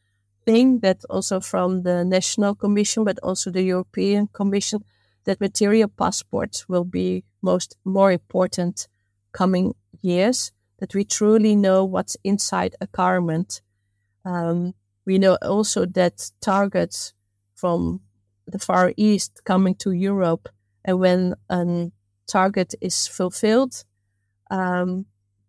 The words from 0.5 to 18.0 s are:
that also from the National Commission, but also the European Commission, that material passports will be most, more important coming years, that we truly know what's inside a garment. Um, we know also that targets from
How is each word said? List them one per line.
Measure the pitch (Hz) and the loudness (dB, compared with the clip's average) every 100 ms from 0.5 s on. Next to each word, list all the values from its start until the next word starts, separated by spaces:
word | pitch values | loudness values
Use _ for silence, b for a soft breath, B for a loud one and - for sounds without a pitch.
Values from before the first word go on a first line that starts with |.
| 226 262 247 | 4 6 4
that | 196 190 - | 2 0 -4
also | 190 190 190 | -6 -2 -4
from | - 190 185 185 | -4 -2 0 -2
the | 180 180 180 | 0 0 0
National | 185 - - 202 | 0 -2 -2 -2
Commission, | 208 202 202 208 - | 0 0 0 0 0
but | 214 185 | -2 -2
also | - 190 - | -4 -4 -4
the | 180 | -2
European | 185 180 180 - 196 202 208 | 0 -2 -4 -4 0 0 -2
Commission, | - 202 202 - 214 - _ _ _ - | -2 -2 -2 -4 -6 -10 _ _ _ -6
that | 190 | -2
material | 196 - 202 220 208 | -2 0 2 4 2
passports | - 175 - - 190 202 - - | 0 -4 -4 -6 -6 -6 -8 -4
will | 180 | -4
be | 180 180 185 185 - _ | -2 -4 -4 -4 -8 _
most, | 180 180 - - | -2 -2 -4 -12
more | - 190 196 | -4 2 2
important | 180 _ 180 185 - 175 - - _ _ _ _ | 2 _ -2 -2 -2 -4 -6 -12 _ _ _ _
coming | - 185 180 185 - _ - | -2 2 2 0 -4 _ -8
years, | 185 175 202 254 - _ _ - | -2 2 2 0 -4 _ _ -14
that | 196 | -6
we | 196 | -4
truly | 202 - 214 220 214 208 | -4 0 4 4 6 4
know | 196 190 | 4 4
what's | 190 185 190 - | 2 -2 -6 -6
inside | 196 202 - 185 185 - | -2 -2 -2 -2 -4 -6
a | 196 | -10
garment. | - 185 185 170 160 190 - _ _ _ _ _ _ | -2 0 0 0 -2 -4 -10 _ _ _ _ _ _
Um, | 185 175 170 175 180 - _ _ - | -8 -4 -2 -2 -4 -8 _ _ 0
we | 190 | 2
know | 190 180 | 4 4
also | - 202 214 - 180 | 2 0 0 -2 -2
that | 185 175 - - - | 2 0 0 -14 -8
targets | - 196 202 190 175 - - _ _ _ _ - | -2 0 0 -2 -4 -6 -12 _ _ _ _ -6
from | 180 170 170 185 | -2 -2 -2 -6